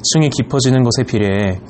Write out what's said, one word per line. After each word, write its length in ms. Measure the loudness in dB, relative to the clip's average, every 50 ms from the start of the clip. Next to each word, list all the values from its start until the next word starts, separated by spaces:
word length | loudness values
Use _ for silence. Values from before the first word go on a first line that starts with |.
| -4
층이 260 | -2 0 2 2 2
깊어지는 520 | 0 -2 -4 -2 -2 0 2 2 2 4 2
것에 220 | 2 0 0 -2
비례해 560 | -2 0 0 0 0 0 0 -2 -2 -4 -6 -8 -10